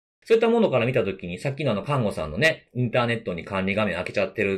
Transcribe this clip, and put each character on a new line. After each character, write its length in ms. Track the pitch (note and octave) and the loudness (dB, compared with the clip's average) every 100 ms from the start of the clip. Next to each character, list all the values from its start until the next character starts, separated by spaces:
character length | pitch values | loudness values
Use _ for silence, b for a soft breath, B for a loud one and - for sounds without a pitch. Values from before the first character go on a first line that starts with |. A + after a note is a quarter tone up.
| _ _ - | _ _ 2
そ 80 | |
う 40 | A3+ | 4
い 20 | |
っ 20 | |
た 80 | A#3 | 4
も 100 | A#3 | 4
の 100 | F#3+ | 4
か 80 | C3 | 2
ら 80 | A#2 | 2
見 60 | |
た 100 | B2 | 0
時 240 | G2 F#2+ F2 | 0 -4 -8
に、 100 | F2 | -6
さ 120 | C#3+ | -6
っ 40 | |
き 100 | C3+ | -4
の 100 | D3 | -2
あ 20 | G2+ | -2
の、 80 | |
看 200 | G2+ C#3 | -2 0
護 80 | G#2+ | 0
さ 140 | - D#2 | -2 -6
ん 60 | |
の 80 | D#2 | 0
ね、 300 | - - _ | 0 0 _
イ 80 | B2 | -4
ン 80 | B2 | 0
タ 120 | B2+ | 0
ー 40 | A#2+ | 0
ネ 80 | |
ッ 100 | A#2 | -2
ト 120 | G#2 F2 | -4 -8
に 100 | E2 | -6
管 220 | G2 F#2+ | -2 0
理 80 | G2+ | 0
画 100 | G#2+ | 0
面 80 | |
開 120 | E2+ F2+ | -2 -4
け 80 | |
ち 60 | G#2 | -2
ゃ 60 | F#2+ | -2
っ 80 | |
て 100 | - | 0
る 100 | G2 | -2